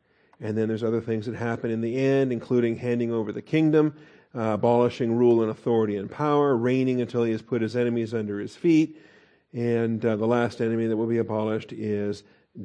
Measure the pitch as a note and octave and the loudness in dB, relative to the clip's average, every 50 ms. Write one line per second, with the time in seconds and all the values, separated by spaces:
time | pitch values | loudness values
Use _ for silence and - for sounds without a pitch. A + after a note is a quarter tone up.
0 | _ _ _ _ _ _ _ - - G#2+ G#2 A2 A2 A2 A2+ G#2+ A#2 A2 A2+ A2+ | _ _ _ _ _ _ _ -10 -6 -4 -2 -2 -2 -2 -2 -2 -2 -2 -2 -2
1 | A2+ A#2 A2+ A2 G#2 B2 A2 - A#2 A#2 A#2 A2+ - A#2 A2+ A2+ A#2 A#2 A#2+ C3 | -2 -2 -4 -4 -4 -6 -6 -6 -4 -4 -4 -4 -4 -4 -4 -4 -4 -4 -2 0
2 | C3+ C3+ C3+ C#3 C3+ C3 B2 A#2 - - B2+ B2 A#2 A#2 A2+ A2+ B2 B2 A#2+ A#2+ | 2 2 2 2 2 0 -2 -4 -2 0 2 2 2 2 0 -2 -4 -2 -2 -2
3 | A#2+ A#2 A#2 A2+ A2 G#2 G#2 A2 - - - D#3+ D#3 D#3 D3+ D#3 D3+ D#3 D3+ - | -2 -2 -2 -2 -4 -4 -6 -8 -6 -2 0 2 2 4 4 4 4 2 0 -6
4 | - - - - _ _ - B2 A2 A2 G#2+ G2+ G#2 A#2 A#2+ A#2+ B2 A#2+ - - | -18 -20 -20 -20 _ _ -8 -4 -2 -2 0 2 2 4 4 4 4 2 2 -2
5 | B2+ A2+ A#2 A#2+ B2 A#2+ A#2 A#2 A2+ A2 A2+ - - B2+ A#2 A2+ A2 G#2 G#2 G2+ | -2 0 2 4 6 6 6 4 2 0 -2 -4 -2 0 0 2 2 0 -2 -4
6 | F#2+ - - - D3 D3+ D3 D3 D3 C#3+ C3 A#2 A#2 B2 B2+ C3 C3 C3 B2+ B2 | -6 -8 -6 -4 -2 0 2 2 4 2 2 2 0 0 0 2 0 0 0 -2
7 | A#2+ - - A#2+ A#2 A#2 A2 A2 A2+ - C3 A#2 A2+ G#2+ A2 B2 A#2+ A#2+ A#2+ A#2+ | -2 -2 -2 0 0 0 -2 -4 -4 -4 -4 -2 -2 -2 -2 -2 0 0 0 -2
8 | A2+ G#2 A#2 A2+ G#2+ G#2 G2+ G2+ A2 - - - - F3 E3 D#3 D#3+ D#3 - - | -2 -2 -4 -4 -4 -4 -6 -6 -8 -10 -8 -2 2 4 4 4 4 2 -2 -12
9 | - - - _ _ _ _ _ _ _ - B2 A#2+ A#2+ A#2 A#2 A#2 A2+ A#2 A2 | -20 -20 -20 _ _ _ _ _ _ _ -6 -4 -2 0 0 0 0 0 -2 0
10 | A#2 A#2 A2 G#2 A2 A2+ A#2+ A#2+ A#2+ A2+ - - A#2+ A2+ A2+ A2+ A2+ A2+ A2 G#2+ | 0 0 0 2 2 2 2 2 2 0 -2 -2 -2 -2 0 0 0 0 0 0
11 | A2+ A2+ A#2 A2+ A2+ - G#2+ G#2+ A2 A2 A2 A2 G#2+ - - G#2+ A2 G#2+ G#2 G2+ | 0 0 0 0 0 -2 -2 -2 -2 -2 -2 -4 -6 -10 -10 -8 -6 -4 -2 -2
12 | G#2 G#2 G2+ - - _ _ _ _ _ - - G2 | -2 -4 -6 -8 -12 _ _ _ _ _ -18 -16 -12